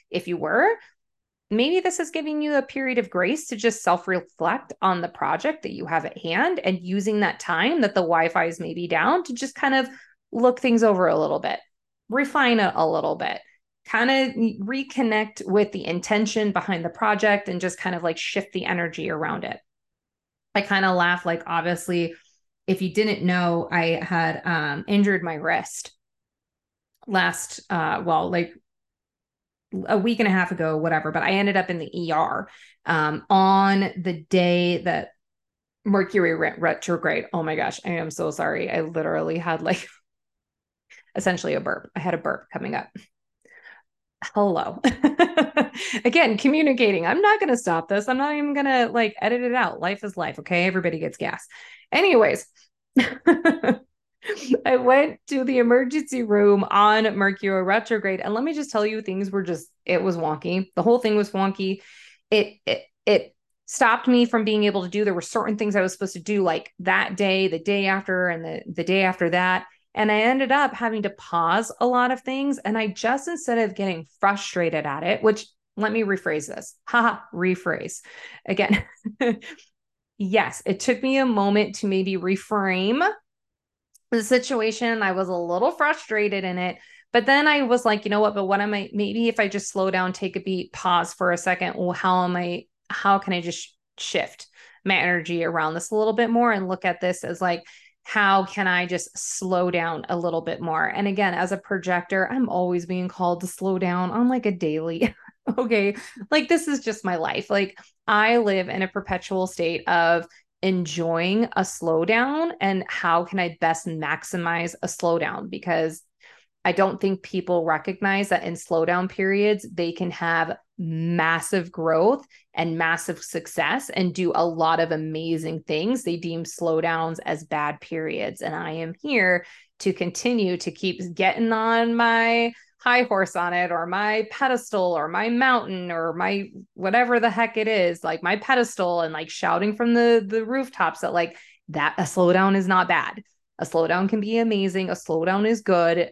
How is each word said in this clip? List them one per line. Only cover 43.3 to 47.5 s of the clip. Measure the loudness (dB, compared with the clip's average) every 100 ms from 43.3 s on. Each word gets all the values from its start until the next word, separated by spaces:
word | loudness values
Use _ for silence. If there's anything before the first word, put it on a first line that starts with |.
| _ _ -20 -20 -20 _ _ _ _ -4
Hello. | 0 2 2 -2 0
<laughs> | 0 2 2 4 4 4 2 0 0 -4 -8 -2 2
Again, | 4 4 4
communicating. | 4 4 4 4 4 4 2
I'm | 4
not | 4 4
gonna | 2